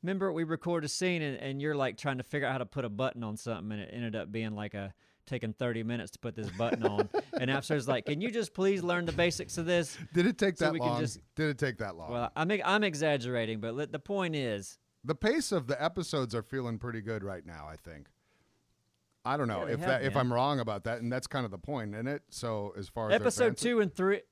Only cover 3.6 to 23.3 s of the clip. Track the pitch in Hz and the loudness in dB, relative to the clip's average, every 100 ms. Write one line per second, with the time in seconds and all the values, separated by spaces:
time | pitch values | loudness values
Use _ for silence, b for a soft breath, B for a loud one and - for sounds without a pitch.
3.6 | 101 107 98 117 117 107 90 107 110 107 | -4 -6 -8 -6 -4 -4 -4 -4 -4 -4
4.6 | 104 101 98 - b b - 131 113 107 | -6 -6 -8 -10 b b -8 -6 -4 -2
5.6 | 123 117 110 120 - - 120 113 104 90 | -2 -2 -2 -4 -6 -8 -8 -6 -6 -2
6.6 | 117 - - 202 - 415 - 330 127 135 | 0 2 2 2 0 0 -2 -2 0 0
7.6 | - 151 123 131 - 147 220 233 208 - | 2 0 2 0 2 -2 0 -2 -4 2
8.6 | 190 196 175 175 170 160 170 165 175 - | 2 4 2 2 0 4 2 2 -4 -4
9.6 | 170 175 165 - 170 165 180 202 196 180 | 2 2 2 -4 -2 4 4 6 2 4
10.6 | 156 160 123 120 151 - - - 151 135 | 2 4 2 2 0 -2 -12 0 0 2
11.6 | 143 110 107 85 80 120 120 - 160 208 | 0 0 -6 -6 -6 -2 -2 0 0 2
12.6 | 175 202 208 151 156 147 120 123 110 110 | 4 4 4 4 4 4 2 0 0 0
13.6 | 113 120 147 156 - 202 180 156 127 104 | -2 -4 -4 -6 -4 -2 0 0 0 -2
14.6 | 95 - _ _ 123 151 214 247 - 190 | -4 -14 _ _ -4 2 4 4 4 0
15.6 | 120 123 156 175 165 156 123 117 107 135 | 2 0 0 0 -2 0 0 -2 -4 -4
16.6 | 120 110 123 113 104 110 98 92 73 82 | -2 -4 -4 -6 -4 -4 -4 -8 -10 -12
17.6 | 76 78 - 78 69 _ _ _ _ _ | -12 -14 -14 -16 -18 _ _ _ _ _
18.6 | _ _ _ _ _ _ - 143 127 101 | _ _ _ _ _ _ -4 0 0 0
19.6 | - 117 165 131 135 123 123 120 135 143 | -2 -2 2 2 2 2 2 4 4 2
20.6 | 113 104 113 120 117 127 - 147 117 95 | 0 -2 -2 -4 -2 -4 -2 -4 -4 -6
21.6 | - 143 107 107 120 147 _ - 120 107 | -8 -6 -6 -4 -4 -4 _ -8 -4 -4
22.6 | 101 90 95 - 110 214 214 | -4 -8 -10 -4 2 4 4